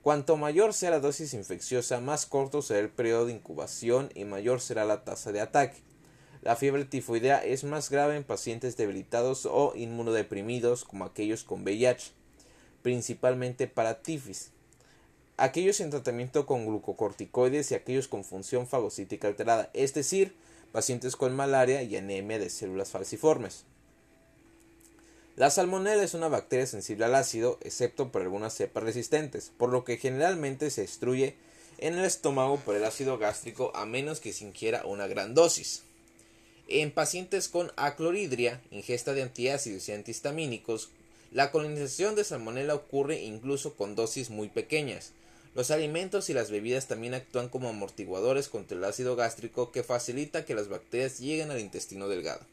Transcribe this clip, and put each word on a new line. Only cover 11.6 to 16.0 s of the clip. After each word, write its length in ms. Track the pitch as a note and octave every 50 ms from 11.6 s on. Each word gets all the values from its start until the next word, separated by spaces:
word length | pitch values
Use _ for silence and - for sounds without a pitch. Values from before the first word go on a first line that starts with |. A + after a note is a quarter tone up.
| F#2+
V 100 | F#2+ G#2
I 120 | A2 B2
H, 260 | B2+ B2 - - - - _ _ - - - - - - - - - - _
principalmente 840 | _ B2 B2 A#2+ A#2+ - A#2 - - B2+ B2+ B2+ B2+ B2 B2 - C3+
para 340 | B2 - - A2+ A2 A2+ -
tifis, 500 | - - E3 C#3+ B2 G#2 F#2+ - - - _ _ _ _ _ _ - - - - _ _ _ _ _ _ _
aquellos 460 | - C3 C3 - E3 F#3 F#3+ G#3 -
en 80 | F#3 D3+
tratamiento 560 | C#3+ C#3